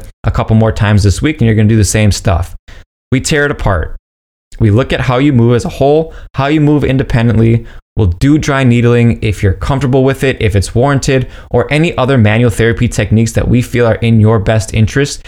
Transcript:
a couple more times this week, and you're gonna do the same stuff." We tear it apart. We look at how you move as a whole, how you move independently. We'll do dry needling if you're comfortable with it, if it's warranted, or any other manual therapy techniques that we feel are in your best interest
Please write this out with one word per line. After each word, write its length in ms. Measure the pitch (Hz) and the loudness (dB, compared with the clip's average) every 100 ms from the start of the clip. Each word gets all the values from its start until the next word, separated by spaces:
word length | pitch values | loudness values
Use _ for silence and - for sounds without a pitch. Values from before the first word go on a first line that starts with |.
| - - | -6 -6
a 80 | 113 | -4
couple 240 | - 113 | -4 0
more 180 | 110 110 | 2 2
times 300 | - 104 107 | 0 0 2
this 180 | 101 - | 2 2
week, 200 | 143 151 | -2 0
and 60 | 113 | 0
you're 100 | 110 | 2
gonna 120 | 107 | 2
do 80 | 113 | 2
the 80 | |
same 280 | 98 110 107 | 2 2 0
stuff." 420 | - - 90 90 - - - - _ _ | 0 -2 -2 -4 -10 -20 -20 -20 _ _
We 100 | 127 | -4
tear 240 | - 151 | 0 -2
it 60 | 143 | -2
apart. 460 | - - 85 - - - _ _ _ _ - | -2 -2 -2 -4 -10 -16 _ _ _ _ -2
We 100 | 113 | 2
look 220 | 107 - | 2 0
at 80 | 156 | -2
how 180 | 127 127 | 0 0
you 140 | 147 | 2
move 220 | 123 117 | 2 2
as 100 | 120 | 2
a 40 | 175 | -2
whole, 460 | - 135 151 160 - - | -2 0 0 -2 -10 -12
how 120 | - 139 | -6 -2
you 140 | 156 | 0
move 240 | 147 147 | 2 2
independently. 840 | 131 131 113 117 117 113 113 117 - - - - | 0 -2 -2 0 0 2 2 0 -4 -16 -10 -2
We'll 120 | 98 | -2
do 300 | 87 135 151 | 0 2 2
dry 260 | - 135 | 0 0
needling 580 | 131 120 117 120 117 - | 2 2 2 2 2 0
if 200 | 110 - | -4 -2
you're 100 | 98 | -2
comfortable 520 | - - 131 123 135 | -2 -2 -2 0 2
with 200 | 131 131 | 0 0
it, 160 | 135 - | -2 -2
if 160 | 107 98 | -2 0
it's 180 | - | -2
warranted, 560 | 113 139 135 - 131 120 - - | 0 0 0 0 -2 -2 -12 -4
or 220 | 123 - | -4 -2
any 240 | 147 170 - | -2 -2 -2
other 220 | 127 135 | 0 2
manual 320 | 104 110 123 | 2 2 0
therapy 380 | - 113 - 120 | 0 -2 0 -2
techniques 440 | - 104 107 113 | -2 0 0 0
that 160 | - - | -2 0
we 140 | 120 | 0
feel 240 | 120 120 117 | 0 0 0
are 100 | 107 | 0
in 240 | 117 113 | 2 2
your 180 | 107 113 | 4 2
best 360 | 98 110 - | 0 -2 -2
interest 500 | 113 107 139 143 - | -2 0 0 -2 -6